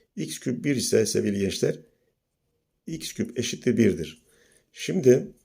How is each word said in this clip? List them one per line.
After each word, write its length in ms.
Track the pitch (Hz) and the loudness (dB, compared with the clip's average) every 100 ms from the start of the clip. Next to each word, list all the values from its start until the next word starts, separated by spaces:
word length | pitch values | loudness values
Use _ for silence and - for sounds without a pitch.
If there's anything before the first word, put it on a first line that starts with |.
| _ - | _ -8
X 240 | 156 - | -8 -6
küp 240 | - 120 | -6 -4
bir 120 | 143 135 | -2 0
ise 300 | - 110 104 | 2 2 2
sevgili 340 | 110 104 98 | 0 0 0
gençler 400 | 95 - - - - _ _ _ _ _ _ _ _ _ - | -2 0 -2 -2 -10 _ _ _ _ _ _ _ _ _ -12
x 260 | 165 - | -10 -8
küp 260 | - - - | -6 -6 -4
eşittir 380 | - - - 113 | -6 -4 0 4
birdir. 440 | 110 82 80 - _ _ _ _ _ | 4 2 -6 -12 _ _ _ _ _
Şimdi 540 | - - 175 127 123 202 - | -12 -4 2 4 4 2 -14